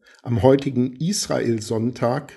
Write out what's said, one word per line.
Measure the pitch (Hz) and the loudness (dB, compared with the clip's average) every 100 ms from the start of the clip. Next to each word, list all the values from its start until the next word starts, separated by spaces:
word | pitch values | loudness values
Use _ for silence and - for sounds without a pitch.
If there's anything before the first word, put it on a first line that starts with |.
| - - | -20 -14
Am | 120 113 | -4 4
heutigen | 131 135 139 123 127 127 | 6 6 2 -2 -2 -2
Israel-Sonntag | 165 202 - 131 117 113 - 113 117 123 120 139 - | -4 -4 -2 -2 0 -2 -2 -2 -2 -2 -2 -2 -6